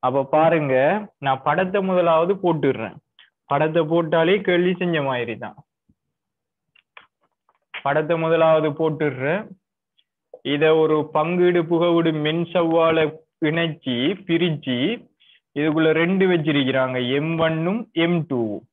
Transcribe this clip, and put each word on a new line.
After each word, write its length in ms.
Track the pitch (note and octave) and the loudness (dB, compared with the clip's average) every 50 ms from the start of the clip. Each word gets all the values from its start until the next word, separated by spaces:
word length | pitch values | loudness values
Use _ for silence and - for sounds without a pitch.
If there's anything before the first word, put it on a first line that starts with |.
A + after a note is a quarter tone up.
| - | -2
அப்ப 200 | B2+ B2+ C#3 C3+ C3+ - | 0 0 0 -2 0 2
பாருங்க, 400 | D#3 D#3+ E3 E3 E3 D3+ C#3 C3 B2+ C3+ D3+ F#3 G#3+ G#3 - _ _ C#3 | 2 4 4 2 0 0 2 2 2 2 2 0 -2 -6 -12 _ _ -4
நான் 160 | C#3 C3+ C3 - | -4 -4 -2 -2
படத்தை 340 | D3+ D3 E3+ F#3+ F#3 F#3+ G3+ F#3+ F#3+ | -2 0 0 -2 -2 -2 -2 -2 0
முதலாவது 460 | F#3 F3+ F3 E3+ D#3+ D#3+ E3+ F3 G3+ F#3+ - | 0 0 2 2 2 2 2 0 -2 -2 0
போட்டுடுறேன். 520 | F3 D#3+ D#3 C#3 C#3 B2+ G#2+ A2 G2 - - _ _ _ _ - _ _ _ _ _ | -2 0 0 0 -2 -2 -2 -6 -10 -12 -18 _ _ _ _ -20 _ _ _ _ _
படத்தை 320 | C#3+ C#3+ D#3 D#3 D#3+ E3+ D#3+ D3+ | -2 0 0 0 0 0 0 2
போட்டாலே 460 | E3 E3+ E3+ D#3 E3 E3 E3 E3+ G3 G#3 G3+ F#3 | 0 0 0 0 0 2 2 2 2 0 0 0
கேள்வி 240 | F3+ F3 F3+ F3+ F#3 F3+ | 0 2 2 0 0 -2
செஞ்ச 140 | F#3 F3 E3+ D#3 C#3 C3+ | -2 -2 -2 -2 -2 -2
மாதிரி 280 | C3 A#2+ A#2+ A2+ A2+ G2 - | -2 -4 -4 -6 -8 -10 -12
தான். 120 | G2+ - - - _ _ _ _ _ _ _ _ _ _ _ _ _ _ _ _ _ _ _ _ _ _ _ _ _ _ - - _ _ _ _ _ _ _ _ _ _ _ _ _ - - - | -14 -16 -18 -20 _ _ _ _ _ _ _ _ _ _ _ _ _ _ _ _ _ _ _ _ _ _ _ _ _ _ -20 -20 _ _ _ _ _ _ _ _ _ _ _ _ _ -18 -6 -4
படத்தை 320 | C#3 C#3+ D3+ D#3+ D3+ E3+ E3 E3 | -2 0 0 0 0 -2 -2 0
முதலாவது 440 | D#3+ E3 E3 D#3+ D#3+ D#3+ D#3 D#3 D#3 C#3+ D3 | 0 2 4 4 4 4 4 2 0 -2 -2
போட்டுடுறேன். 600 | D#3+ D#3+ D#3 C#3+ D#3+ C#3+ B2+ B2+ B2+ C#3+ E3 G3+ A3 - - _ _ _ _ _ _ _ _ _ _ _ _ _ _ _ - - _ C3+ C#3+ | -2 -2 -2 0 -2 -4 -2 -2 -4 -4 -4 -4 -6 -12 -20 _ _ _ _ _ _ _ _ _ _ _ _ _ _ _ -20 -12 _ -4 -2
இத 100 | C#3+ D#3 D#3 D#3+ D#3+ | 2 4 4 4 4
ஒரு 160 | D#3+ D3+ D#3 D3+ D3 D3+ - | 4 2 2 0 -2 -2 -2
பங்கீடு 440 | D#3 D3+ E3 F3+ F3+ F3+ F3+ F3 F3 E3 D#3 | -2 -2 0 0 2 2 2 2 0 0 0
புகவீடு 420 | E3+ E3 E3+ F3 E3+ E3+ E3 D#3+ D#3 D#3 D3 | 0 0 2 2 2 2 2 0 0 0 -2
மென் 220 | D3+ D#3 E3+ E3+ E3+ - | -2 -2 -2 -4 -2 -2
சவ்வால 420 | F#3 E3+ E3 E3 E3+ E3 E3 D#3+ D#3+ D#3 D3 D#3 - _ _ _ _ D#3+ D3+ | -2 0 2 2 2 2 4 2 2 0 -2 -4 -10 _ _ _ _ -4 -2
இணைச்சி 460 | D3+ E3 E3+ E3 D3+ - _ C3 B2 A#2+ B2+ D#3 G3+ G3 - | 0 -2 -2 -4 -6 -8 _ -6 -4 -2 -2 -2 -4 -4 -4
பிரிச்சு 520 | - E3 E3 F3 F3 D#3 C#3+ - C#3 B2+ A#2+ C3+ F#3 A#3 A#3 - _ _ _ _ _ _ _ _ _ _ | -2 -2 0 0 0 -2 -4 -4 -6 -4 -2 -2 -2 -4 -6 -12 _ _ _ _ _ _ _ _ _ _
இதுக்குள்ள 340 | C#3+ D3+ D#3+ D3+ D#3+ D#3+ D#3+ D#3 D#3+ | -2 -2 0 0 2 2 2 2 2
ரெண்டு 240 | E3 E3+ F#3+ F#3+ F#3+ F#3 | 2 0 2 2 2 2
வச்சிருக்கிறாங்க, 680 | F3+ E3+ D3+ D#3 D3+ C#3+ C3+ B2+ C3 C3 C3 B2+ B2+ B2+ B2 B2 C3 C#3+ | 2 2 2 0 0 0 0 0 0 0 0 0 -2 -4 -2 -2 -2 -2
எம் 160 | D3+ D#3+ E3 D#3+ E3 | -2 -2 -2 0 0
ஒன்னும் 340 | D#3+ D#3+ D#3+ D#3+ F3 G3+ A#3 A#3 _ _ E3 E3 | 0 0 -2 -2 -2 -4 -4 -6 _ _ -2 0
எம் 140 | E3+ F3 E3+ D3 - | 0 0 0 -2 -2
டூவும். 340 | C#3 B2 A#2 A2 G#2 F#2 - _ | -2 -2 -2 -4 -6 -8 -12 _